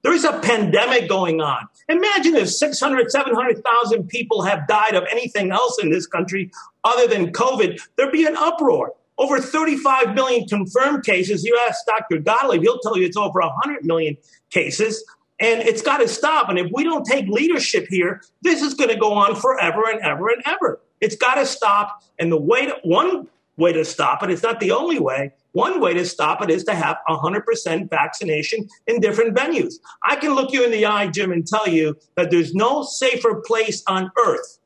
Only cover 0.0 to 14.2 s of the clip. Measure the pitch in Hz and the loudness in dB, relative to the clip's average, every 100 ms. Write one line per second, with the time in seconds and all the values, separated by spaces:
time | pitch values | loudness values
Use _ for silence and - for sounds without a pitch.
0 | 269 330 302 - - 226 196 196 240 247 | 2 2 2 0 0 2 2 2 2 0
1 | 180 190 175 160 147 123 - _ - 330 | 0 0 0 0 -2 -4 -8 _ -2 0
2 | 415 403 302 302 190 - 294 277 277 262 | 2 2 4 2 0 0 -2 0 0 2
3 | 233 269 269 233 247 220 254 233 233 226 | 2 0 0 0 0 0 2 2 2 -2
4 | 170 240 - 214 185 190 143 214 220 190 | -2 -8 -2 -2 0 -2 2 2 4 2
5 | 175 233 247 208 190 202 247 - 175 170 | 0 -4 -4 -2 0 0 0 0 0 0
6 | 165 175 185 190 185 - - _ 220 247 | -2 -4 -4 -4 -6 -12 -20 _ 0 4
7 | 240 208 170 - 254 254 185 - - - | 2 2 -2 0 0 2 0 -2 -6 -2
8 | 269 311 311 302 311 330 277 139 123 - | 0 2 2 2 -2 2 2 2 -2 -10
9 | _ - 277 269 - 311 320 269 269 262 | _ -4 0 0 0 -2 0 0 2 2
10 | 233 214 254 240 - 202 190 247 269 294 | 2 0 0 0 0 -4 0 2 2 0
11 | - 185 185 190 208 233 240 - - 220 | 0 0 0 -2 2 2 2 -2 -2 -2
12 | 220 160 156 233 269 185 196 247 214 196 | -2 -2 0 2 2 2 2 0 -2 0
13 | 180 190 202 185 165 160 277 285 147 165 | 0 0 0 0 0 -2 -4 -4 -2 0
14 | 156 143 | -2 -6